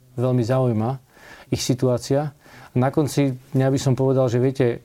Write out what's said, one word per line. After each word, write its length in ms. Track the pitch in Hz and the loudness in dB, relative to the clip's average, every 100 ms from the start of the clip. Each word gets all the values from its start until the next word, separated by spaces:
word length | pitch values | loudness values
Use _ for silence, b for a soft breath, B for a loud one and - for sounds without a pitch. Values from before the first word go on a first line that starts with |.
| _ - | _ -4
veľmi 240 | 123 127 | 0 0
zaujíma 560 | 110 131 123 107 113 135 _ B B B - | 0 0 0 0 -2 -6 _ B B B -6
ich 100 | - | -4
situácia. 720 | - 127 127 120 - 139 151 - B B B | -2 0 0 0 -2 -2 -2 -8 B B B
Na 200 | 127 131 | -2 0
konci 480 | 151 139 - 139 127 - | 0 0 0 0 -2 -4
dňa 140 | 135 135 | 0 0
by 100 | 135 | 0
som 140 | 135 | 0
povedal, 340 | 127 135 135 131 | 2 2 2 2
že 100 | 120 | 2
viete, 280 | 131 131 123 - | 0 0 -2 -2